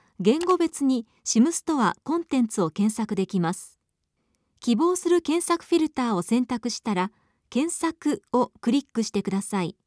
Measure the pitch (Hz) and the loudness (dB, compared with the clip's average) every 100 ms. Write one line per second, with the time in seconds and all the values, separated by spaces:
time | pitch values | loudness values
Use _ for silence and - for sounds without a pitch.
0 | _ - 190 302 349 359 330 - 269 254 | _ 0 2 2 2 2 0 0 0 0
1 | 220 _ - 220 302 - - 294 202 - | -4 _ 0 4 4 2 -2 0 0 -2
2 | - 339 - 262 226 - 160 - 214 214 | -4 -4 0 0 0 0 -2 0 0 0
3 | 214 196 185 190 170 190 - _ _ _ | -4 -2 -2 -2 -2 -4 -12 _ _ _
4 | _ _ _ _ _ _ - 233 339 359 | _ _ _ _ _ _ -2 2 2 0
5 | 330 349 330 339 - 339 - 339 311 - | 2 2 2 -2 0 -2 0 0 0 -2
6 | 240 185 - 233 240 240 240 - 226 185 | -2 -2 0 0 0 -4 -6 -6 -4 -2
7 | 185 - _ _ _ 240 330 - 330 - | -2 -8 _ _ _ -2 -2 -2 -4 -2
8 | 294 269 _ 247 - _ 240 277 - 226 | -4 -4 _ 0 0 _ 0 0 0 -6
9 | 214 202 190 196 - 202 175 - | -4 -4 -2 -4 -4 -4 -4 -8